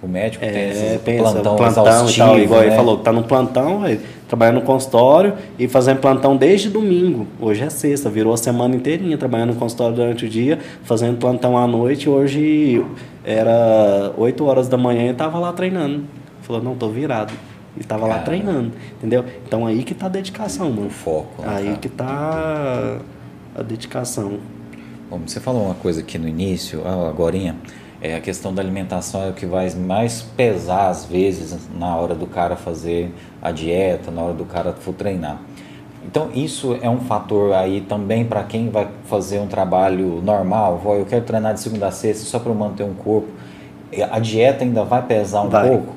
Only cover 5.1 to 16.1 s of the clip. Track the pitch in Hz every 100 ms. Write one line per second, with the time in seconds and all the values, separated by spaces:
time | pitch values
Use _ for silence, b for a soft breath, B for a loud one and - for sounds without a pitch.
5.1 | 156 202 196 B - 123 139 127 131 139
6.1 | 135 135 135 139 196 208 208 214 175 180
7.1 | 131 98 - 113 104 143 156 147 143 117
8.1 | 104 110 117 - 120 123 127 127 165 185
9.1 | 151 135 113 117 120 117 117 117 117 120
10.1 | 117 113 110 127 160 B B - 117 117
11.1 | 120 123 123 123 123 123 117 120 143 151
12.1 | 139 139 139 151 151 147 117 - B B
13.1 | B - 110 113 117 117 110 104 101 98
14.1 | - 117 127 147 131 127 123 123 120 120
15.1 | 123 156 170 175 175 185 185 147 147 143